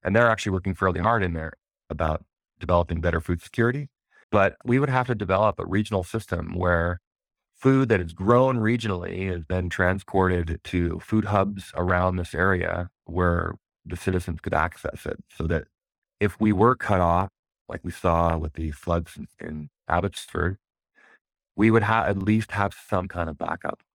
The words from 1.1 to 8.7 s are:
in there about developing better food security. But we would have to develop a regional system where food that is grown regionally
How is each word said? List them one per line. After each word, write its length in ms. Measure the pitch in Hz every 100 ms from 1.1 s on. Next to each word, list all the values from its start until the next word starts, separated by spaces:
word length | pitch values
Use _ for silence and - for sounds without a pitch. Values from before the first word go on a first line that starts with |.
| 117
in 100 | 92
there 200 | 82 80 - _ _ _
about 340 | 76 80 78 - _ _ _
developing 420 | 82 87 85 85
better 180 | 87 82
food 220 | - 87
security. 480 | - - 117 135 139 _ _ _ _
But 240 | 107 98 -
we 160 | 123 123
would 100 | 139
have 180 | 127 123
to 80 | 110
develop 440 | 95 95 107 95
a 60 | 87
regional 380 | 98 107 101
system 500 | 90 113 - 87 80 87
where 440 | 90 87 85 87 _ _ _ _ _ _
food 340 | 135 135 123
that 100 | 104
is 140 | 85
grown 440 | 82 95 120 131 123
regionally 760 | 110